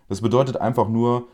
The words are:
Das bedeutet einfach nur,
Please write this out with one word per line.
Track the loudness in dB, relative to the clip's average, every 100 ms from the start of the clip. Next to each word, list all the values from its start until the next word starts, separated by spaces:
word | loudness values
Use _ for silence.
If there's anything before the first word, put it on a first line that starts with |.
| -10
Das | -2
bedeutet | 0 2 2 0
einfach | -2 0 0
nur, | 0 0 0 -4